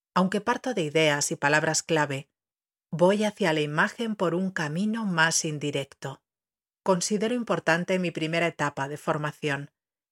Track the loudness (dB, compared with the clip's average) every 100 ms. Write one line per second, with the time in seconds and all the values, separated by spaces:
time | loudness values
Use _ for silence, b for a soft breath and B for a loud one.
0 | _ 0 0 0 -2 -2 -2 -2 0 4
1 | 4 2 -2 0 2 4 4 0 0 0
2 | 0 -4 -10 _ _ _ _ _ -10 2
3 | 4 4 0 0 0 2 0 0 0 0
4 | -6 -2 0 0 -2 -2 -4 -2 -2 -2
5 | -2 2 2 2 -2 -4 -4 -4 -6 -10
6 | -12 -12 _ _ _ _ _ _ 0 0
7 | 2 -2 -2 -2 -2 -2 2 0 2 0
8 | -2 -2 -2 0 0 0 -4 -2 -6 -6
9 | -2 -2 -2 -4 -4 -4 -6 _ _ _
10 | _